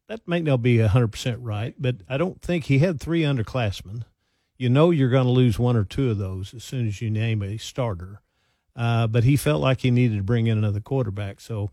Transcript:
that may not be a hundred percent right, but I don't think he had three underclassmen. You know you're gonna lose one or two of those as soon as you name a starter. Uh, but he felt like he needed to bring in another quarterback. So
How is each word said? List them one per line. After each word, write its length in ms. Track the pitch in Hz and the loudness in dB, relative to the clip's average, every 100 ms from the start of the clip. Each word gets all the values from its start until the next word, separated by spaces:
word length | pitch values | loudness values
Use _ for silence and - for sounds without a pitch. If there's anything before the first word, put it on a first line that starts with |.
| _ | _
that 200 | 226 - | -14 -4
may 140 | 170 | -2
not 200 | 156 131 | 0 2
be 160 | 123 117 | 4 4
a 80 | 110 | 4
hundred 240 | 127 113 | 4 2
percent 280 | - 131 113 | -2 -8 -6
right, 320 | 123 104 117 - | -8 -6 -8 -4
but 180 | 127 127 - | -4 -4 -8
I 100 | 135 | -4
don't 220 | 180 - | -4 -6
think 260 | - 180 - | -4 -4 2
he 120 | 135 | 2
had 220 | 180 156 | 2 -2
three 220 | - 165 | -4 -2
underclassmen. 800 | 147 135 101 127 107 - 92 113 - _ _ _ _ _ | 0 -2 -4 -4 -4 -6 -12 -14 -14 _ _ _ _ _
You 140 | 123 | 2
know 220 | 131 170 | 4 6
you're 180 | 160 131 | 4 4
gonna 220 | 131 123 | 4 4
lose 260 | 127 127 101 | 4 4 4
one 180 | 123 120 | 2 2
or 80 | |
two 280 | 95 - 131 | 0 -2 -2
of 80 | 101 | -2
those 340 | 95 95 101 | -4 -8 -12
as 100 | 117 | -14
soon 240 | - 131 113 | -10 -6 -6
as 140 | 98 | -4
you 80 | 113 | -4
name 320 | 107 113 107 | -2 -2 -2
a 160 | 98 110 | -4 -8
starter. 640 | - - 120 85 92 101 _ _ _ _ _ - | -10 -6 -6 -6 -12 -18 _ _ _ _ _ -4
Uh, 320 | 117 117 113 | 0 2 2
but 160 | 120 | 4
he 120 | 120 143 | 4 4
felt 220 | 147 151 | 2 0
like 200 | 135 131 | 0 2
he 80 | 127 | 2
needed 260 | 120 123 104 | 2 2 0
to 60 | |
bring 220 | 98 120 113 | 0 0 2
in 100 | 107 | 2
another 200 | 107 101 | 0 -2
quarterback. 600 | - 135 113 101 98 - | -4 -4 -4 -6 -10 -12
So 300 | - 110 104 | -10 -8 -8